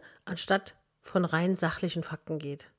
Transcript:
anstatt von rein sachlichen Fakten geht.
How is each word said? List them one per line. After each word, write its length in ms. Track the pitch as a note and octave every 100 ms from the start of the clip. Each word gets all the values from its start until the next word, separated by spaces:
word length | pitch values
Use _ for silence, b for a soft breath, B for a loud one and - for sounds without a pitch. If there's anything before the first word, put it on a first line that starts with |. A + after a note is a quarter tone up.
| b b
anstatt 520 | - F3 - G3 - - _ _
von 240 | - F#3+ F3
rein 300 | D#3+ F3+ F#3
sachlichen 480 | D#3+ - F3 E3+
Fakten 360 | D#3+ D#3+ - D#3
geht. 320 | C#3+ C#3+ -